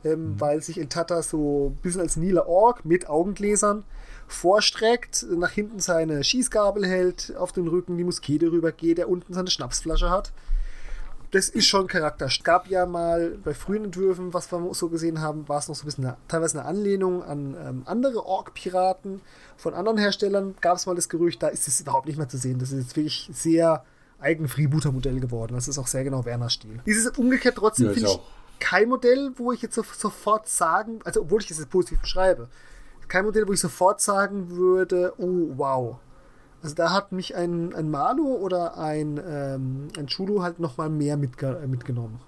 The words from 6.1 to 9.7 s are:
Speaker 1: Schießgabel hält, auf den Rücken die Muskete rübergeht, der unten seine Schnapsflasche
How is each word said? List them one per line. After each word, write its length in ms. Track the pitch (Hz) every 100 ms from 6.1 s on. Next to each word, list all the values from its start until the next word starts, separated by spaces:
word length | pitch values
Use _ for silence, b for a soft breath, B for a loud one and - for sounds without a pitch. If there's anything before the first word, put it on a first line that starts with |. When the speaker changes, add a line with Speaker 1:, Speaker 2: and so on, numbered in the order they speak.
| 147
Speaker 1:
Schießgabel 640 | 139 254 247 220 202 208 185
hält, 480 | 185 180 175 - -
auf 140 | 180
den 140 | - 165
Rücken 300 | 175 180 175
die 60 |
Muskete 480 | 175 - - 151 170
rübergeht, 460 | 170 160 160 165 165
der 100 | 175
unten 240 | 180 -
seine 160 | 185 185
Schnapsflasche 600 | - 127